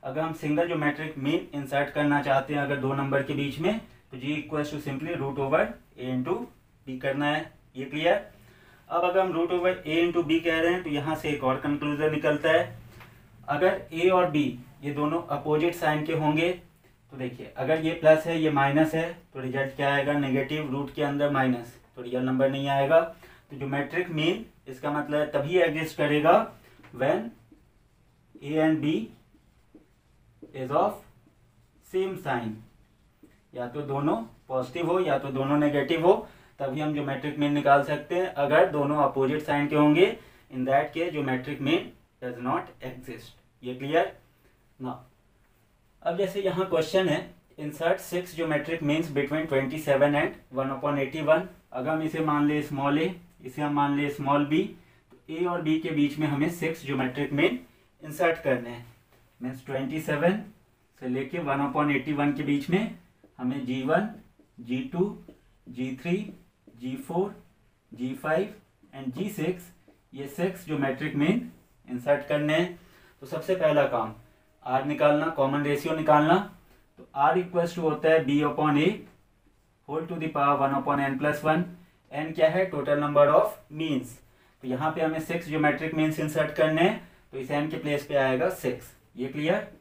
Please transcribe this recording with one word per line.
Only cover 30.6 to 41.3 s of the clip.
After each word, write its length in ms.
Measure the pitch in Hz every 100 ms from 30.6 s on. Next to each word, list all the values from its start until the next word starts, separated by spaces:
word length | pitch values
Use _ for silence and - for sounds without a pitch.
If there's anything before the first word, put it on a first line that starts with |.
| 127
of 280 | 156 202 - - _ _ _ _ _ _ _ _
same 200 | 185 190 175 143
sign, 260 | 127 113 107 - _ _ _ _ _ - _ _ 123
या 120 | 123
तो 140 | 143
दोनों 320 | 139 135 143 220 226 - _
positive 440 | 131 127 175 165
हो 80 | 180
या 180 | 170 139
तो 100 | 139
दोनों 280 | 131 135 147
negative 480 | 147 143 131 165 170
हो, 80 | 214 - - - _
तभी 200 | 135 135
हम 140 | 151
geometric 460 | 147 139 135 147 147
mean 140 | 143
निकाल 300 | 147 139 143
सकते 320 | 135 143 - 175
हैं। 120 | 185 -
अगर 340 | 143 156 185
दोनों 260 | 147 139 147
opposite 380 | 139 135 135 151
sign 240 | 151 147 147
के 80 | 147
होंगे, 300 | 147 156 202 233 - - _
in 160 | 131 127
that 260 | 139 - 165
case 180 | 175
geometric 500 | 151 135